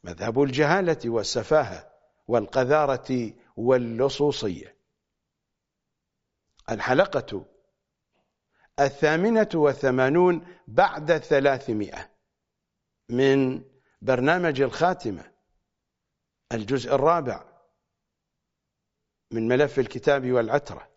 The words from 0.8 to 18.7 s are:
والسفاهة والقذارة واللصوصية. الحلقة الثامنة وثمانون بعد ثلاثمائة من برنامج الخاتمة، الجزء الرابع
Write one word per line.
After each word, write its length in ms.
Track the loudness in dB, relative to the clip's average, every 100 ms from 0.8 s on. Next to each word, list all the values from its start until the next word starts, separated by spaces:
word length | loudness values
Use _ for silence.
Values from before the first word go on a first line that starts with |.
| 0 -2 -2
والسفاهة 800 | -4 -2 -6 2 2 2 -8 -18 _ _ _ -2
والقذارة 1040 | -2 0 -2 2 2 2 -2 -4 -4 -4 -12 _ -4
واللصوصية. 1200 | 2 2 0 -2 -2 0 -2 -2 -6 -8 -14 _ _ _ _ _ _ _ _ _ _ _ _ _ _ _ _ _ _ _ -10
الحلقة 760 | -8 0 2 2 -2 -6 -12 -12 _ _ _ _ _ _ _ _ _ _ _ _ -2
الثامنة 720 | -2 2 0 2 2 2 0 2
وثمانون 920 | 0 2 0 2 2 4 4 2 -6 -20 -2
بعد 500 | 2 2 0 -2 -2
ثلاثمائة 920 | 2 2 4 0 -4 -6 -6 -10 -18 _ _ _ _ _ _ _ _ _ _
من 540 | 0 4 4 0 -4 -14 _ _ _
برنامج 600 | -2 0 2 2 0 0
الخاتمة، 720 | -2 0 -2 0 -8 -10 -14 _ _ _ _ _ _ _ _ _ _ _ _
الجزء 440 | -8 -4 -4 0 2
الرابع 480 | 2 2 -2 -10 -14 _ _ _ _ _ _ _ _ _ _ _ _